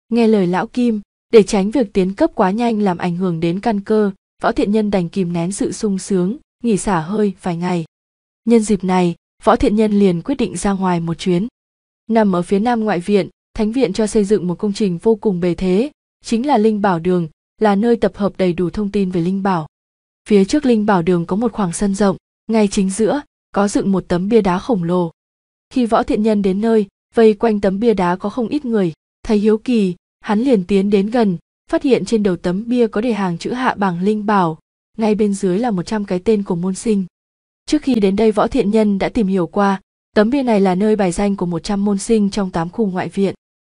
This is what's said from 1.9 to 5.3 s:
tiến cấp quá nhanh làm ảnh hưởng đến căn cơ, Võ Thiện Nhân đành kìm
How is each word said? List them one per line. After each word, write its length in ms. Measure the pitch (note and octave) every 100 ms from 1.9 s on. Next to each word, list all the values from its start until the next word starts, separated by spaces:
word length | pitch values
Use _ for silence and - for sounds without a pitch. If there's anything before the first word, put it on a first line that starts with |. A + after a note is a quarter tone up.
tiến 220 | G3+ F#3
cấp 160 | G3 D#4+
quá 160 | C#4 F#3+
nhanh 320 | G#3+ A#3+ G#3+
làm 160 | G3+ E3+
ảnh 180 | F3+ E3+
hưởng 240 | F#3+ E3
đến 200 | E3+ F3+
căn 200 | A#3 G3+
cơ, 300 | G3 G#3+ G3+ G3 _ _
Võ 100 | E3+
Thiện 200 | D#3+ G#3
Nhân 180 | G#3+ G#3
đành 180 | G3 E3+
kìm 240 | G3 F3